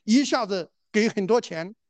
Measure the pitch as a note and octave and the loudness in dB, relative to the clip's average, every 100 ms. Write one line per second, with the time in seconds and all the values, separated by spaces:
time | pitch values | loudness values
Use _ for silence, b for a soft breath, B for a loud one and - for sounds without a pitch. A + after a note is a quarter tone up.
0 | G#3 A#3+ C4 C#4+ G#3 F#3+ D#3 _ _ G#3+ | 2 2 4 0 0 -6 -8 _ _ 0
1 | A3 - F#3 F3+ - D#3+ F3 A3+ | 0 0 0 0 0 -8 -10 -14